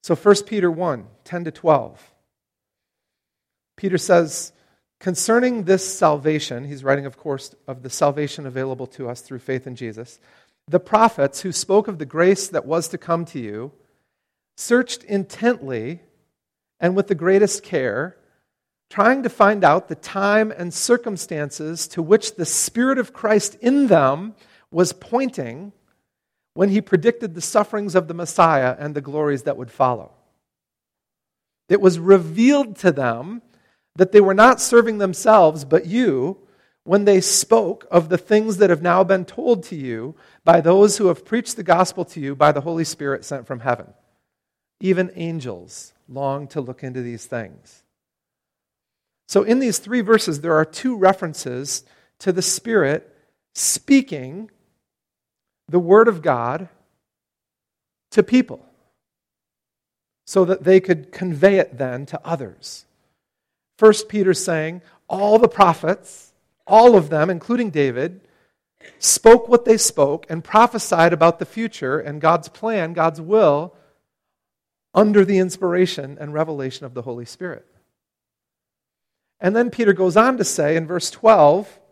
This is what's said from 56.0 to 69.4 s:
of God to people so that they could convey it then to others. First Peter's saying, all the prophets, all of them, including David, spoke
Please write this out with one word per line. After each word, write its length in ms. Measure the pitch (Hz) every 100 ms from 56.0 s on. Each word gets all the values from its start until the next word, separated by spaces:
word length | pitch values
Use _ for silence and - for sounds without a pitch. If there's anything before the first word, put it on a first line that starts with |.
| 226
of 120 | 180
God 480 | 156 127 117 151 185 _ _ _ _ _ _ _ _ _ _ _ _ _ _
to 120 | -
people 440 | 208 247 254 - _ _ _ _ _ _ _ _ _ _ _ _ _ _ _ _ _
so 180 | 196
that 200 | 180 185
they 160 | 170 190
could 320 | 185 165 143
convey 460 | - 185 147 185 190
it 200 | 160 123
then 260 | 131 123 139
to 140 | 151 151
others. 580 | 165 113 - - - _ _ _ _ _ _ _ _ _ _
First 300 | 220 214 -
Peter's 360 | 214 190 175
saying, 380 | - 160 156 175 _ _ _
all 300 | 185 202 220
the 100 | 233
prophets, 840 | 214 185 160 160 196 - - _ _ _ _ -
all 280 | 214 240
of 140 | 214 147
them, 220 | 156 165
including 400 | 170 - 247 226
David, 500 | 151 139 120 156 185 _ _ _ _ _ _ - _
spoke 500 | - - 226 240